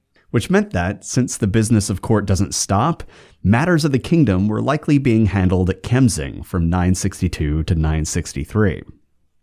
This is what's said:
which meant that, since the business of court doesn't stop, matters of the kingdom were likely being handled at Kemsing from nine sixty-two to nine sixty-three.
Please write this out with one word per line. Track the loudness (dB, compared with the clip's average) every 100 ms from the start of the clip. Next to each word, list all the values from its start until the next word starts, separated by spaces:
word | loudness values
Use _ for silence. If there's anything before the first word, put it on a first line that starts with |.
| _ _ _
which | -4 0
meant | 0 0
that, | -2 -4 -6
since | -4 -2 -2 -2
the | 0
business | 2 2 2 0
of | -4
court | 0 0
doesn't | 0 -2 -2
stop, | -4 -2 0 0 -4 -10 -20 -20 _
matters | 0 2 2 2
of | 2
the | -2
kingdom | 0 2 4 2 0
were | -2
likely | -2 -2 0 2
being | 4 2 2
handled | 2 2 2 0
at | -2
Kemsing | -2 2 2 2 -6 -10
from | -6 -2 0
nine | 2 2
sixty-two | 0 -2 -2 -4 -2 -2 -2
to | 0
nine | 0 0 0 -2
sixty-three. | -4 -6 -8 -4 0 0 -2 -10 -20 _ _ _ _